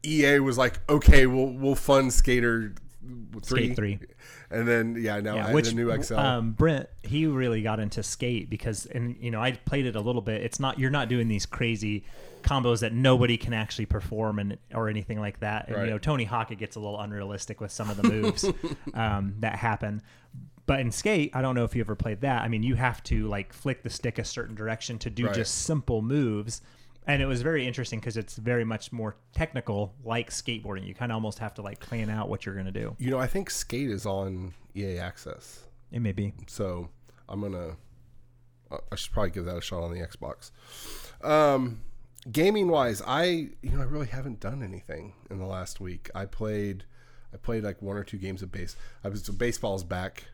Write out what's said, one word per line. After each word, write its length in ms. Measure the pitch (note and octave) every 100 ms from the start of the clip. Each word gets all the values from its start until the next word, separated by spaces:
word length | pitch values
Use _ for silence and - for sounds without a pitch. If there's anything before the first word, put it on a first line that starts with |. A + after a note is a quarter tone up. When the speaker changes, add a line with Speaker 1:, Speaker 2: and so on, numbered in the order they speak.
Speaker 1:
E 220 | D3+ D#3 C#3+
A 140 | C#3+
was 180 | C3+ B2
like, 220 | B2+ - -
"Okay, 360 | D3 - C#3+ B2+
we'll, 200 | C3 C3
we'll 200 | B2+ C3+ C3
fund 360 | - C3+ C3
Skater 640 | - - B2 A#2+ A2+ G#2+ F2 - - B2+ B2 G#2 A2
three." 240 | - B2+ A#2+
Speaker 2:
Skate 80 | A#2
three. 220 | G#2 G2+ - - - - -
Speaker 1:
And 180 | A2+ A#2
then, 280 | A#2 A2+ A#2
yeah, 180 | A2 G#2
now 160 | G#2+ G#2+
Speaker 2:
Yeah, 100 | G#2+
Speaker 1:
I, 80 |
Speaker 2:
which, 160 | A#2 A#2
Speaker 1:
the 40 |
new 160 | A2+ A#2+
X 200 | A2 -
L. 80 | A2+
Speaker 2:
um, 320 | C#3 B2 A2+
Brent, 340 | A2 D#3 C#3+ - -
he 240 | G#2 D3 D#3
really 360 | C3 B2+ A2
got 180 | G#2+ G#2+
into 220 | G#2 -
Skate 480 | G2+ - B2 A#2 -
because, 340 | A2 B2 G2+
and, 320 | - B2 A#2+ B2
you 120 | A#2+
know, 100 | A2
I 120 | B2+
played 340 | B2 - C#3+ B2+
it 100 | A2
a 40 |
little 200 | G#2 B2
bit. 220 | G#2+ A2
It's 180 | A2+ -
not, 180 | C#3 -
you're 120 | C3
not 180 | C#3+ A#2
doing 180 | A#2+ A#2
these 200 | G#2 -
crazy 580 | - A#2 A2 G#2+ G#2 - - - -
combos 380 | - C#3 A#2+ A2+
that 120 | A2+
nobody 460 | A#2 C3+ C3 B2 A#2
can 160 | -
actually 320 | A2+ G#2+ - G#2+
perform 520 | G#2+ - A2 A2 G#2
and, 200 | G2+ G2+ -
or 160 | A2+ A2
anything 280 | G#2+ G2 G#2+
like 200 | G#2 -
that. 280 | G#2+ G#2+ -
And, 80 | G#2+
Speaker 1:
Right. 80 | A2+
Speaker 2:
you 40 |
know, 40 | G#2+
Tony 260 | D3+ C#3+
Hawk, 260 | G#2+ A#2+ A2+
it 60 | G#2
gets 180 | G#2+ A2
a 40 |
little 200 | G#2 G#2
unrealistic 600 | G#2 G#2 G2 G2+ - G#2+
with 100 | G#2
some 160 | - G#2+
of 80 | G2+
the 60 |
moves, 420 | A3+ A2 G#3+ -
Speaker 1:
<laughs> 480 | G3 F3 E3+ D3+ -
Speaker 2:
um, 420 | - A2 G2+ G2 G#2
that 140 | A2 -
happen. 460 | A#2 G#2 G#2+ G#2 - - - - - - -
But 140 | C#3
in 100 | A#2+
Skate, 400 | - G#3 G3+ D3
I 60 | B2+
don't 140 | C3
know 100 | B2
if 100 | A#2
you 60 | A#2+
ever 160 | A2 G#2
played 240 | A2+ G#2
that. 220 | C#3 A#2+
I 60 | A2
mean, 140 | A2
you 120 | A#2+
have 280 | A#2+ B2+ A#2
to, 220 | - A#2 G#2+
like, 260 | G2+ G2
flick 280 | - C#3+ B2
the 80 | A#2+
stick 280 | - B2 -
a 60 |
certain 300 | - - A2+
direction 440 | A2 A2 A2+ - A#2
to 100 | B2
do 180 | G#2+ A#2
Speaker 1:
Right. 80 |
Speaker 2:
just 280 | G2+ G#2+ -
simple 400 | - D#3 - A2+
moves. 580 | A2 D3 B2 G#2 G#2 - - - - -
And 160 | - C#3+
it 60 | C3+
was 160 | B2
very 240 | C3+ D#3+ B2+
interesting 340 | A#2+ A#2+ A2+
'cause 160 | A#2+ A2+
it's 200 | G#2 -
very 260 | A2 A#2+
much 280 | A2+ A2 -
more 240 | A#2+ A2 - _
technical, 600 | - D#3+ B2+ - G2+ G2+ C#3
like 260 | A#2+ A#2 A#2
skateboarding. 560 | - - A2+ G#2+ F#2+ F#2+
You 80 |
kinda 180 | F#2+ A#2+
almost 280 | A2 A2 -
have 120 | A2
to, 80 | -
like, 180 | G2+ -
plan 280 | - A#2 G#2+
out 200 | A2 G2+
what 180 | G#2 -
you're 80 |
gonna 160 | G2 F#2+
do. 240 | G2+ G#2+ A2
Speaker 1:
You 100 | B2+
know, 80 | C3
I 80 | B2+
think 240 | G3 G3
Skate 400 | - - A#2+ C#3
is 160 | G2 G2+
on 480 | F#2+ F#2+ F#2 F#2 - - G2
E 80 |
A 140 | G2 F2
Access. 640 | F2 - - - - - - - -
Speaker 2:
It 80 | A#2
may 140 | A2
be. 200 | F#2 G2+ - -
Speaker 1:
So 440 | - G2 F2 E2 - - - -
I'm 120 | G2
gonna, 360 | G2+ F2+ E2 E2 - - - - - - - _ _
I, 60 | D2 -
I 20 |
should 180 | - -
probably 180 | A2+ G2
give 120 | F#2 F2
that 100 | F2
a 40 |
shot 220 | - F2+
on 100 | E2+
the 60 | F2
Xbox. 540 | E2+ - C#2 - - - - - - - - -
Um, 560 | - D3+ D3 C3+ B2+ A2+ - - - - -
gaming 380 | A2+ F3+ G#3+ F3+
wise, 340 | D#3 B2 G2 -
I, 180 | C#3 F3+ E3 D3 -
you 80 | C3
know, 80 | C#3
I 40 |
really 220 | B2+ D3+ C3
haven't 320 | B2+ C3+ G#2+
done 220 | F#2+ C3+
anything 520 | G#2 F#2+ - D#2 G2+ - -
in 100 | G2
the 80 | F#2
last 340 | F#2 F2+ -
week. 280 | F#2 F2 -
I 100 | - G2+
played, 580 | - A2 G#2 G2+ F#2+ - - - - -
I 20 | -
played, 280 | - A2+
like, 180 | G#2 F#2+
one 140 | G2+ G2+
or 80 |
two 140 | G2 G2+
games 240 | F#2+ F#2+
of 100 | F#2
base-, 240 | G#2 F2 - - -
I 60 | G2+
was, 160 | G2+
so 80 | -
baseball's 520 | G2 A#2+ A#2 A2 G2
back 400 | E2+ F2+ F#2+ - -